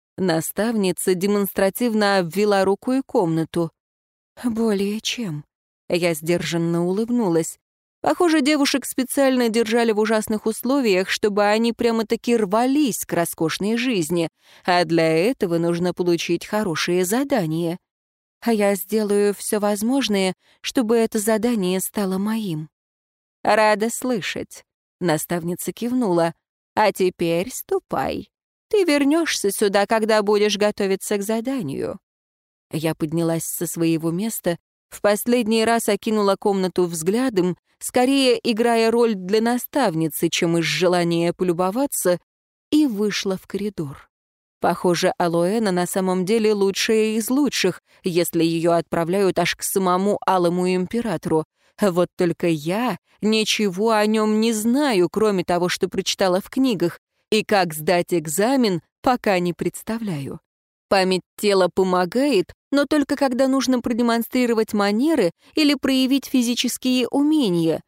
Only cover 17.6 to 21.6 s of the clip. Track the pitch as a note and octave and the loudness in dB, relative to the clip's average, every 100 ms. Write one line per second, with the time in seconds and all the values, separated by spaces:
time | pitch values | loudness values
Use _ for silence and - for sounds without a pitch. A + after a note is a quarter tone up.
17.6 | E3+ F3+ _ _ _ _ _ _ A#3+ A3 | -2 -6 _ _ _ _ _ _ -2 2
18.6 | G3+ G3+ - A3 G#3 G3+ G#3 G3 - G#3+ | 2 0 -2 -2 2 2 2 0 -4 -2
19.6 | G#3 G#3 A3 C#4 A3 G3 F#3 - _ _ | 0 0 0 0 0 0 0 -4 _ _
20.6 | - C#4 G#3+ A#3 A3+ A3 G#3+ A3 A#3+ A3+ | -6 -2 2 2 2 -2 0 0 0 0